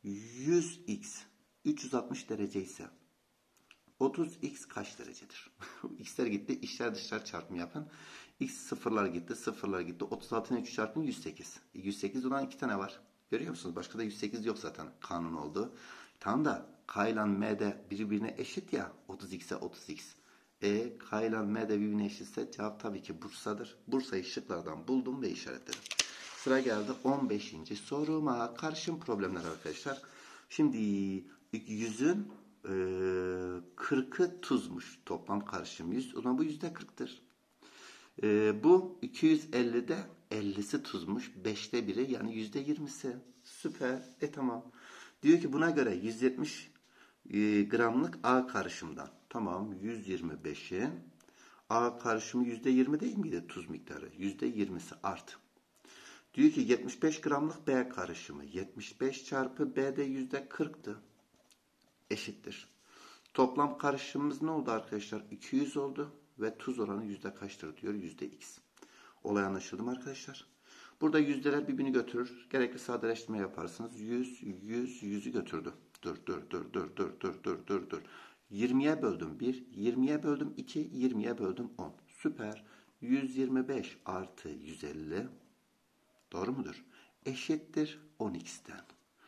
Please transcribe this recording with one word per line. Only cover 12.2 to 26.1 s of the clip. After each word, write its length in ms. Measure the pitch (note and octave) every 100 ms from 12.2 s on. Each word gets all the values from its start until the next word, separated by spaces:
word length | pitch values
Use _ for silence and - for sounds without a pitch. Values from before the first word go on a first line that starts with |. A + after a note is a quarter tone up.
| B2+
olan 200 | C#3 C3+
iki 120 | -
tane 200 | B2+ G2+
var. 240 | G2 - - _ -
Görüyor 180 | A2+ E3
musunuz? 260 | - F2+ E2+
Başka 240 | F2+ A2
da 40 |
yüz 160 | A2 -
sekiz 260 | G#2+ A#2 A2
yok 140 | G2+
zaten. 280 | D#2 - D#2 -
Kanun 340 | - F2 E2
oldu. 420 | D#2+ D2+ E2+ B2 - - - - -
Tamam 260 | G2 B2+ D3+
da 240 | G2 - - -
K 200 | G#2 A2
ile 180 | A2 G#2
M 340 | G2 G#2+ G2+
de 260 | G#2 G#2 -
birbirine 440 | G2+ G#2+ G#2 A2+ -
eşit 360 | B2+ G3 -
ya. 180 | B2+ F2+ - -
Otuz 260 | F#2+ F#2
X'e 220 | F2+ - -
otuz 340 | F2 - -
X. 160 | D#2 - - _ - _ -
E, 360 | G2+ G#2 A#2+ -
K 280 | - G#2+ A2+
ile 160 | A2
M 280 | G#2 A2 G#2+
de 100 | G#2
birbirine 260 | G#2 G#2 G2+
eşitse 460 | - G2+ - A#2+
cevap 280 | - G#2+ G#2
tabii 220 | A2 G2
ki 200 | - D#2+
Bursa'dır. 560 | G2 - G#2+ G#2 - - -
Bursa'yı 360 | C3 C3 F#2+
şıklardan 640 | F2 - - F2 E2+ D#2 E2
buldum 340 | C3 B2+ C3+
ve 80 | G#2
işaretledim. 520 | - - B1+ - - - - -